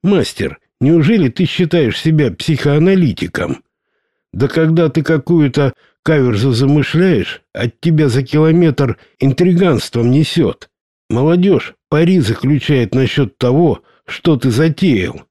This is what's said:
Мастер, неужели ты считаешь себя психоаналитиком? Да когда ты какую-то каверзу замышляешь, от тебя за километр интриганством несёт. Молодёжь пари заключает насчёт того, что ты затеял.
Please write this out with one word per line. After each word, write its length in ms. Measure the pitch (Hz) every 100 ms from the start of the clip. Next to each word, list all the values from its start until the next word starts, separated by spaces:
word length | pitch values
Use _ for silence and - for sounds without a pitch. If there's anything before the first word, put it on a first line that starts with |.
Мастер, 560 | 175 196 - - 85 - _ _
неужели 480 | 135 165 147 226 139
ты 160 | -
считаешь 560 | 180 - 165 175 127 -
себя 300 | 160 156 131
психоаналитиком? 1300 | 85 - 147 147 147 175 190 156 - 87 - 80 - _ _ _ _ _ _ _
Да 160 | - 135
когда 400 | 165 160 165 160
ты 140 | 165
какую-то 720 | 151 156 - 170 143 151 135 - _ _
каверзу 500 | - 156 127 104 135
замышляешь, 920 | 117 139 151 135 156 190 131 - - _
от 280 | - 117 _
тебя 280 | 170 156 147
за 140 | 123
километр 760 | 127 147 156 165 165 131 131 - _ _
интриганством 920 | 135 127 180 175 185 117 - 120 117
несёт. 600 | 135 151 170 127 - - _ _ _ _
Молодёжь 640 | 113 147 175 190 170 - _ _
пари 300 | 151 170 190
заключает 760 | 110 110 135 147 - 139 113
насчёт 420 | 127 131 - 127 _
того, 460 | 123 135 170 - _ _ -
что 300 | - - 143
ты 140 | 135
затеял. 720 | 113 160 147 190 113 85 - _